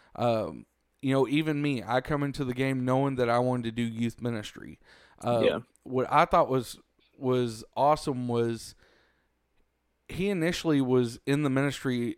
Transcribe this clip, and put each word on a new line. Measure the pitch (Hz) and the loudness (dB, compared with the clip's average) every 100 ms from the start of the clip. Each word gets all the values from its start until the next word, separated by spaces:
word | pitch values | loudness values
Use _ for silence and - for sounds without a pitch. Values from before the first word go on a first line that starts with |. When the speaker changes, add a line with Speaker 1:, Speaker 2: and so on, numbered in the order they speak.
| _ - | _ -2
Speaker 1:
Um, | 120 110 87 65 - _ _ _ | 0 2 -2 -8 -16 _ _ _
you | 135 | 0
know, | 135 120 | 2 2
even | 147 156 147 | 2 0 0
me, | 147 131 98 | -2 -2 -2
I | 127 | -2
come | - 147 | 0 -2
into | 143 135 | -2 -4
the | 131 | -4
game | 127 135 131 127 | -2 -2 0 0
knowing | 131 139 127 | 2 2 0
that | 120 | 0
I | 120 | 2
wanted | 127 123 | 2 0
to | 113 | -2
do | 113 | -2
youth | 117 113 117 - | -4 -2 -4 -2
ministry. | 120 113 - - - - _ - - - | -6 -6 -8 -14 -18 -18 _ -20 -20 -8
Uh, | 117 120 | -2 2
Speaker 2:
Yeah. | 110 - - _ | 2 0 -4 _
Speaker 1:
what | - 131 - | -6 -2 2
I | 147 170 | 4 4
thought | 175 127 | 4 4
was, | 127 113 - _ _ _ - | 0 -2 -10 _ _ _ -6
was | 131 127 120 110 - - | 0 0 0 -4 -10 0
awesome | 139 151 - 127 123 | 2 2 0 -4 -2
was | 117 117 113 - - _ _ _ _ _ _ _ _ _ _ _ _ - | 0 0 -2 -10 -20 _ _ _ _ _ _ _ _ _ _ _ _ -12
he | 156 196 | -4 -2
initially | 190 160 175 170 143 | 0 0 0 2 2
was | 127 127 120 117 - | 4 4 2 -2 -2
in | 143 | 0
the | 147 | 2
ministry | 131 143 135 135 123 120 | 2 0 -2 -2 -2 -2